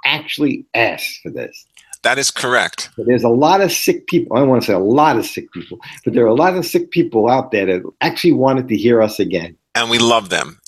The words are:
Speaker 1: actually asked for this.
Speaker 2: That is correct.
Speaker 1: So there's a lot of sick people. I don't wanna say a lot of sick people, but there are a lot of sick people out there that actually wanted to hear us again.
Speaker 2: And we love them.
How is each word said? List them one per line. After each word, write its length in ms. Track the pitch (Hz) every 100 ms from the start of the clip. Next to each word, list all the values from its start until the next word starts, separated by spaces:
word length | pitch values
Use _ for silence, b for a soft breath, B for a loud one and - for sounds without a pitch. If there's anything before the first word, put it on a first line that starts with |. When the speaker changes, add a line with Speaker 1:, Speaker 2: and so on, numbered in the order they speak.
| -
Speaker 1:
actually 580 | 151 - - 147 - -
asked 480 | 117 107 80 - -
for 60 | 78
this. 360 | 64 57 - _ _ B B
Speaker 2:
That 140 | 117 131
is 120 | 135
correct. 580 | - 131 123 85 - - -
Speaker 1:
So 80 |
there's 200 | 113 123
a 40 | 117
lot 320 | 120 151 196
of 100 | 190
sick 360 | - - - -
people. 280 | 170 170
I 60 | 123
don't 80 | 139
wanna 140 | 120
say 100 | 110
a 60 | 92
lot 400 | 98 135 156 117
of 80 | -
sick 260 | 87 82
people, 260 | 87 - - B B
but 120 | -
there 100 | 120
are 40 | 113
a 60 |
lot 220 | 123 180 180
of 80 |
sick 260 | - 175 175
people 360 | 170 - 113 113
out 220 | 127 127
there 160 | 104 95
that 160 | 92 - -
actually 320 | 165 160 175
wanted 360 | 131 135 131 -
to 80 | 107
hear 260 | 117 113
us 160 | 107 -
again. 360 | 87 87 85 - _
Speaker 2:
And 160 | 120 117
we 80 | 117
love 320 | 117 113 92
them. 280 | 85 - -